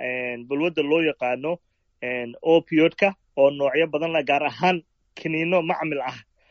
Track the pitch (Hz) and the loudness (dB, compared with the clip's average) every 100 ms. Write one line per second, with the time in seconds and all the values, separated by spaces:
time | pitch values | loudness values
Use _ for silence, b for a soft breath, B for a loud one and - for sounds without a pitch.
0 | 127 127 123 120 120 139 170 160 143 165 | -6 -6 -6 -8 -6 -2 -2 -2 -2 0
1 | 160 - 123 123 147 175 _ _ _ - | 0 -2 -4 -4 -4 -8 _ _ _ -12
2 | 123 123 120 120 165 165 156 160 165 - | -8 -6 -8 -6 4 4 4 2 4 4
3 | 196 - _ - 139 143 139 139 165 147 | 0 -2 _ 4 4 4 0 2 0 0
4 | 165 165 135 143 147 113 185 180 - _ | -2 -2 0 0 0 0 0 0 -4 _
5 | _ - 165 160 165 180 160 185 160 143 | _ -10 -4 -2 2 0 0 -2 -2 -4
6 | 127 123 - _ _ | -6 -8 -16 _ _